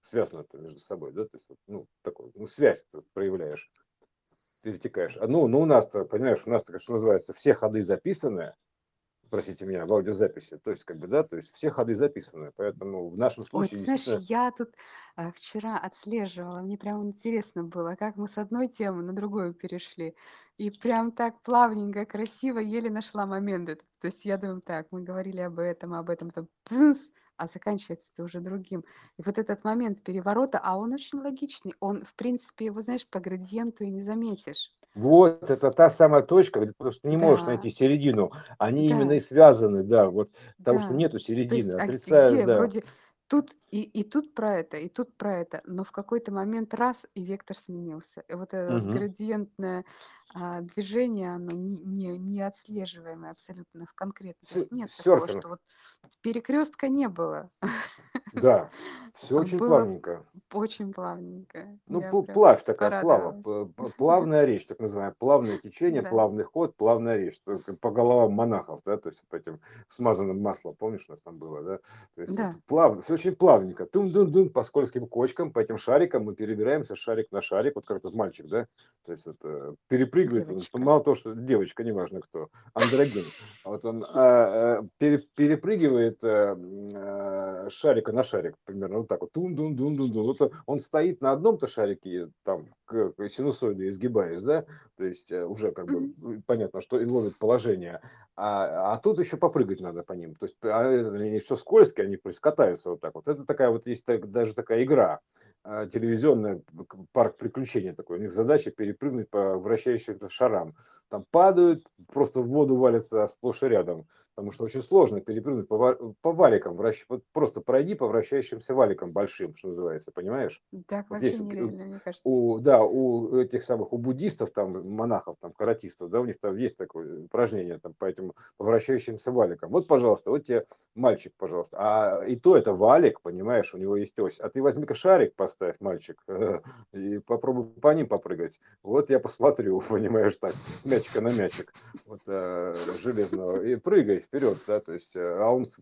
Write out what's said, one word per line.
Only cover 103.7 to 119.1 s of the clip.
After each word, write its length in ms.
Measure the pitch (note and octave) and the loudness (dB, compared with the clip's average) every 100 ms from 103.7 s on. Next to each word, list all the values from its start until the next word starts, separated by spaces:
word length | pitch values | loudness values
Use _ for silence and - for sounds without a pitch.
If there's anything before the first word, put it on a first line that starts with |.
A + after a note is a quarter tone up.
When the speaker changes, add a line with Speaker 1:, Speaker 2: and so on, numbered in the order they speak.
| A2+ B2 | 0 -4
Speaker 1:
есть 180 | A#2+ - | -8 -2
так, 240 | A2+ G2+ | -4 -2
даже 220 | A2+ A2+ | -2 -2
такая 300 | G#2+ - A2+ | -4 -2 0
игра, 360 | C3 C#3 F#2 - _ _ _ _ | 2 4 4 0 _ _ _ _
э, 240 | - G#2+ G#2 | -12 -10 -8
телевизионная, 640 | A#2 A#2 A#2 D3 A#2 G#2 F2+ | -4 -2 2 4 2 2 -6
п-, 260 | - E2 F#2 | -10 -20 -20
к, 100 | F#2+ F2+ | -20 -4
парк 260 | B2+ A#2 - | 2 2 0
приключений 560 | G#2+ B2+ B2+ A2+ F#2 | -10 -8 -6 -4 -6
такой. 240 | D#2+ - F2 | -8 -10 -8
У 40 | |
них 100 | G#2 | -6
задача 380 | F2+ A#2 D3 C#3 | -2 2 2 2
перепрыгнуть 580 | - G#2 - C#3+ B2 G#2 | -6 -6 -6 -6 -6 -4
по 280 | G#2 G2 F#2+ | -2 0 0
вращающимся 720 | G2 A2+ B2+ A#2 A#2 F#2+ G2+ | 0 -2 0 -2 -4 -12 -10
шарам. 460 | - B2+ G#2 E2 - _ _ _ | 0 0 0 -6 -14 _ _ _
Там 160 | G#2 - | -12 0
падают, 540 | E3 F#3+ F3+ F3 E3 - _ - | 4 6 6 6 4 -4 _ -6
просто 340 | C#3 C3+ C3 | 0 0 0
в 60 | A#2+ | 0
воду 280 | C#3+ C#3 B2+ | 2 2 4
валятся 500 | B2+ A2+ G#2+ A2 G#2 | 4 4 0 -2 -2
сплошь 360 | - B2 - | -2 -6 -2
и 40 | C3+ | 2
рядом, 400 | G#2+ E2+ D#2+ - _ _ | 2 0 -6 -10 _ _
потому 180 | - G2+ | -12 -12
что 120 | - | -8
очень 180 | A2+ C3 | -8 -8
сложно 380 | B2 F#3+ D3 G#2 | 4 6 6 2
перепрыгнуть 460 | G#2+ A2 C3+ C3 - | -6 -6 -4 -6 -2
по 100 | G#2+ | 2
ва-, 360 | B2+ B2+ A#2 G2+ | 2 2 -4 -6
по 100 | E3 | -2
валикам, 440 | E3+ D3+ G#2 F#2+ E2+ | 6 6 6 0 -2
вращ-, 280 | A2+ A2 - | -2 -2 -6
вот 140 | B2+ - | -10 -6
просто 260 | D#3 D3 - | -2 -2 -2
пройди 340 | - C3 E3 G#3+ | 0 0 2 -2
по 120 | A#2+ | 0
вращающимся 680 | A2+ G#2+ C#3 B2 A2+ - | 0 0 -2 -4 -8 -4
валикам 380 | C3 A2 F#2+ F2 | 2 4 2 -6